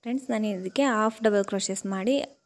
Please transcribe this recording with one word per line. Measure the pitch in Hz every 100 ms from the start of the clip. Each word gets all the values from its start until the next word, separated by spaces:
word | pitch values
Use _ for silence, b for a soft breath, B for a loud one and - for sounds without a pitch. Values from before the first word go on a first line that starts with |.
ಫ್ರೆಂಡ್ಸ್, | 233 254 -
ನಾನು | 226 214
ಇದಕ್ಕೆ | 190 185 - 277
ಹಾಫ್ | 220 214 220
ಡಬಲ್ | 220 208
ಕ್ರೋಶಸ್ | 196 196 - 196 196
ಮಾಡಿ | 190 196 277 - -